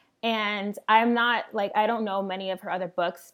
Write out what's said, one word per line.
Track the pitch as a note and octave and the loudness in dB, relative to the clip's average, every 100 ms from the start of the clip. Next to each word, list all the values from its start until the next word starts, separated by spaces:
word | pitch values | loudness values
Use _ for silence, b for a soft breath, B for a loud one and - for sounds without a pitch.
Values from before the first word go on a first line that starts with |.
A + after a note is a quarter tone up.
| B _ | B _
And | A#3 A3+ G#3 G#3 G3 G#3 - | -2 -2 -2 -2 -4 -6 4
I'm | A3 A#3 | 6 6
not, | A#3+ A#3+ A#3 - | 4 2 0 -2
like, | G#3+ G3+ | -4 -2
I | G#3 G#3+ | 2 2
don't | A#3 | 2
know | G#3+ G3 | -2 -2
many | G3 F#3 F#3+ | -4 -6 -6
of | F#3 | -6
her | G3+ | -4
other | F3+ F3+ | -6 -4
books, | F3 F3 F3+ - | -2 -2 -2 -16